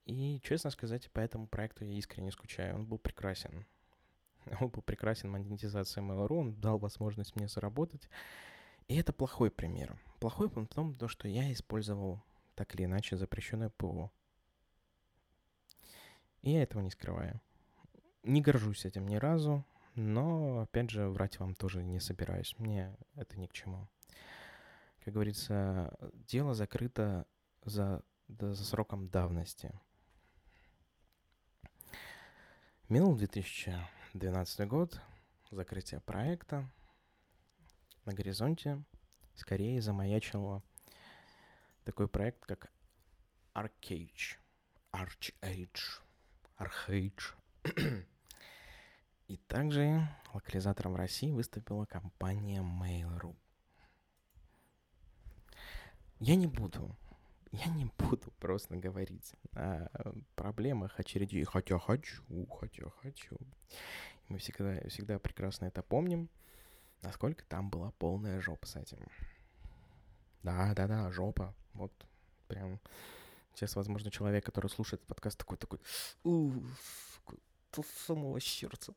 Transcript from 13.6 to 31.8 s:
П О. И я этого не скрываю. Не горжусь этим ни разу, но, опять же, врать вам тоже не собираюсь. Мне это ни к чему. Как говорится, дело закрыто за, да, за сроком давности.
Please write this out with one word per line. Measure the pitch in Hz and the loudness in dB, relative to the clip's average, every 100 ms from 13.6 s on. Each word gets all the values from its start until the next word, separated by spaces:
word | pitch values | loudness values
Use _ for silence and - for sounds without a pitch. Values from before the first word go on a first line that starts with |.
| 113 | -2
П | - 90 | -2 -2
О. | 90 82 _ _ _ _ _ _ _ _ _ _ _ _ _ _ _ - - - - - - _ _ | -2 -4 _ _ _ _ _ _ _ _ _ _ _ _ _ _ _ -20 -20 -20 -20 -20 -20 _ _
И | 135 | 4
я | 156 | 6
этого | 131 107 | 6 2
не | 95 | -2
скрываю. | - 90 87 87 113 _ _ _ _ - - _ _ | -2 -4 -2 -2 -4 _ _ _ _ -20 -20 _ _
Не | 110 143 | 6 8
горжусь | 147 135 107 101 92 | 10 8 4 0 -2
этим | 95 98 | -2 0
ни | 104 | 2
разу, | 139 165 151 143 - - - 113 | 4 4 4 2 0 -18 -10 -2
но, | 110 107 156 165 147 120 | 2 4 4 2 2 0
опять | 110 117 117 | 0 2 2
же, | 104 98 | 2 2
врать | 95 98 - | 2 0 0
вам | 92 92 | -4 0
тоже | 95 92 | -2 0
не | 90 90 | -2 -2
собираюсь. | - 92 90 90 90 - | -2 -2 -2 -2 -4 -4
Мне | 110 104 92 95 - 143 | -2 0 -2 -8 -14 -12
это | 123 95 | -10 -8
ни | 92 | -8
к | |
чему. | - 98 92 98 _ - - - - - - - - - _ | -8 -8 -8 -10 _ -20 -20 -18 -16 -16 -18 -20 -20 -20 _
Как | - | -2
говорится, | 107 107 104 - 101 98 92 82 - - | 2 2 0 0 2 4 2 0 -6 -14
дело | - 117 123 143 | -14 -2 2 4
закрыто | 113 104 - 120 - 107 90 - _ _ _ | 2 0 0 0 2 2 2 -2 _ _ _
за, | 110 104 98 92 - _ - | -4 0 2 0 -4 _ -18
да, | 107 104 | -4 -2
за | 101 | -2
сроком | 101 107 107 101 95 | 0 0 0 -2 2
давности. | 92 87 85 87 - - - _ _ _ - _ _ - - - _ _ _ _ _ _ _ _ _ - _ | 4 4 2 -2 -6 -10 -12 _ _ _ -20 _ _ -20 -20 -20 _ _ _ _ _ _ _ _ _ -20 _